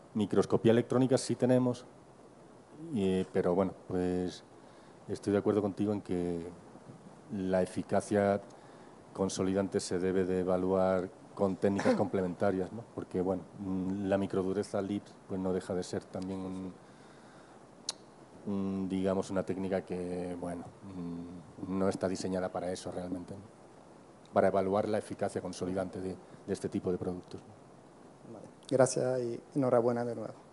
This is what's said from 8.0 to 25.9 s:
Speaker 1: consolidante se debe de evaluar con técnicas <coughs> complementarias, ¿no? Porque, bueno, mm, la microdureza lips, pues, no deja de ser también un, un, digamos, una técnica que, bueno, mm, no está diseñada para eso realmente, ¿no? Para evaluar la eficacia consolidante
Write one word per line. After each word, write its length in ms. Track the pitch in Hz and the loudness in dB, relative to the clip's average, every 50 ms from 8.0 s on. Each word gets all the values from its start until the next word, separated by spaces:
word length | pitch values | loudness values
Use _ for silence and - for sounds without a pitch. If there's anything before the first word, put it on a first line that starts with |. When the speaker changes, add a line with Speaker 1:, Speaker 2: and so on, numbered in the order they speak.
| - - 104 104 101 101 98 104 - - - - - - - - - - - - - - | 0 2 4 4 6 4 4 2 0 -8 -18 -20 -20 -20 -20 -20 -20 -20 -20 -20 -20 -8
Speaker 1:
consolidante 720 | - - 95 92 - - 95 95 95 98 98 92 - 101 | -4 -2 -2 0 0 0 0 2 2 2 2 0 0 -2
se 180 | - - 98 87 | -2 -2 -2 0
debe 240 | 90 92 92 95 92 | 0 2 2 2 2
de 160 | 90 92 92 | 2 2 0
evaluar 680 | 90 92 92 92 90 92 95 95 92 95 95 92 87 92 - - - - - | 2 2 2 2 2 2 2 4 4 4 2 2 0 -4 -8 -14 -20 -10 -4
con 240 | - 101 98 92 | 0 0 0 0
técnicas 380 | - - 101 98 98 - - 247 | 2 2 2 2 2 2 2 2
<coughs> 20 | |
complementarias, 760 | 196 107 90 - 98 92 90 90 - 107 101 95 92 90 87 | 2 2 0 0 0 0 0 0 0 0 2 2 0 -2 -4
¿no? 140 | - 110 113 - - | -6 -12 -12 -12 -10
Porque, 240 | - - - - 92 | -12 -8 -4 -2 0
bueno, 240 | 87 92 95 90 82 - - - | 0 0 0 -2 -4 -10 -12 -8
mm, 460 | 101 95 95 92 90 90 95 101 101 | -6 -4 -2 -2 -2 -2 -2 -2 0
la 120 | 95 98 | 2 2
microdureza 640 | 98 98 90 - 98 92 92 95 101 101 - - 104 | 2 0 0 0 0 0 0 0 -2 -2 -2 -2 -4
lips, 320 | 98 98 101 104 - - - - - | -2 -2 -4 -4 -6 -8 -18 -16 -10
pues, 120 | - 101 92 | -8 -6 -2
no 120 | 92 92 | 0 0
deja 220 | 92 92 - - 98 | 0 -2 -2 -2 -4
de 100 | 90 90 | -4 -4
ser 220 | - - 95 - | -4 -6 -8 -8
también 340 | - - 95 95 95 95 95 | -8 -8 -8 -6 -6 -6 -6
un, 340 | 92 92 95 92 95 92 90 - - - - - - - - - - - - - - - - - - - - - - - - - - - - - - - - - - | -6 -8 -8 -8 -8 -10 -12 -14 -20 -20 -20 -20 -20 -20 -20 -20 -20 -20 -20 -20 -20 -20 -20 -20 -20 -20 -20 -16 -12 -12 -12 -12 -14 -20 -20 -20 -20 -20 -20 -12 -8
un, 400 | 104 101 98 95 95 95 95 95 | -6 -4 -2 -2 -2 -2 -2 -2
digamos, 420 | 92 95 95 92 98 95 98 92 - | -2 0 0 2 2 2 2 0 -2
una 140 | 101 95 90 | -2 -2 -2
técnica 380 | - 92 92 98 92 95 92 | -2 -4 -4 -2 -2 -2 -2
que, 560 | - - 92 90 90 90 90 90 90 90 87 87 | -2 -4 -6 -4 -4 -4 -4 -4 -4 -6 -6 -6
bueno, 240 | 90 87 87 87 82 - - - - 98 95 | -6 -6 -6 -8 -10 -14 -16 -18 -16 -14 -10
mm, 840 | 92 87 85 85 85 85 87 90 90 80 - - - 98 90 95 | -10 -8 -8 -8 -10 -10 -12 -14 -16 -16 -18 -14 -10 -6 -4 -2
no 120 | 98 95 98 | 0 0 0
está 180 | 98 - - | 0 0 -2
diseñada 420 | 95 92 90 - 95 92 90 90 92 | -2 -2 -2 -4 -4 -2 -2 -2 -4
para 220 | - 92 85 90 | -4 -4 -4 -4
eso 220 | 95 - - 90 87 | -6 -6 -8 -8 -8
realmente, 400 | 90 90 90 90 90 87 - 98 | -8 -8 -6 -8 -8 -8 -10 -14
¿no? 80 | 101 101 - - - - - - - - - - - - - - - - - | -14 -16 -18 -20 -20 -20 -20 -20 -20 -20 -20 -20 -20 -20 -20 -20 -20 -8 -2
Para 160 | - 104 95 | 2 4 4
evaluar 400 | 95 92 98 95 95 98 104 104 | 4 4 4 2 2 2 2 2
la 120 | 104 107 104 | 2 0 -2
eficacia 420 | - - 98 - 101 98 - 92 | -2 -4 -6 -4 -4 -2 -2 -4
consolidante 580 | - 92 90 - 92 92 92 95 95 90 | -6 -6 -6 -6 -4 -2 -2 -2 -2 -4